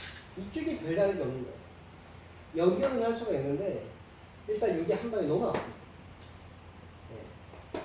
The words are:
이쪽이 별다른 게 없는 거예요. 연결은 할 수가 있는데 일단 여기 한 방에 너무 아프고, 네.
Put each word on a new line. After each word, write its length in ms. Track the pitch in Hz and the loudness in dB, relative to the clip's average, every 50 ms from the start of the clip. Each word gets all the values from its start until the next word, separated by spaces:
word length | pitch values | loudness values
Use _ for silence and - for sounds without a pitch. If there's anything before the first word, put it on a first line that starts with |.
| - - - - - - - 185 | 0 -2 -6 -10 -12 -12 -10 -8
이쪽이 420 | 196 - - 320 302 330 - - | -8 -6 -4 -2 -2 0 -2 -2
별다른 360 | - 156 165 196 196 196 185 | 0 0 4 6 6 6 6
게 60 | 175 | 4
없는 220 | 147 123 127 131 123 | 0 0 -2 -2 -6
거예요. 140 | - - - - - - - - - - - - - - - - - - - - - - 160 | -6 -8 -12 -14 -16 -18 -18 -18 -18 -18 -18 -18 -18 -18 -18 -18 -18 -18 -18 -16 -4 0 6
연결은 460 | 175 185 190 208 269 269 262 233 226 | 8 8 8 8 6 6 6 6 4
할 80 | 233 233 | 4 4
수가 180 | 226 233 214 175 | 2 2 2 2
있는데 520 | 139 135 143 143 160 202 190 160 117 - - - - - - - - - - - - - - | 2 4 2 2 2 2 0 0 -2 -4 -8 -10 -14 -16 -18 -18 -18 -18 -18 -18 -12 -4 -2
일단 300 | 214 214 226 208 170 160 | 0 4 4 4 4 4
여기 120 | 170 190 | 4 2
한 200 | 202 - - 233 | 2 2 2 0
방에 160 | 220 202 170 147 | 0 2 2 4
너무 200 | 156 185 240 - | 4 4 4 4
아프고, 180 | - - - - - - - - - - - - - - - - - - - - - - - - - - - - - - - - | 2 0 -2 -4 -8 -12 -14 -16 -16 -16 -16 -16 -16 -16 -16 -16 -16 -16 -16 -16 -18 -18 -18 -18 -18 -16 -16 -16 -16 -16 -16 -14
네. 680 | - - - - - - - - - - - - - - - | -12 -12 -12 -14 -14 -16 -16 -16 -16 -16 -14 -6 -6 -6 -6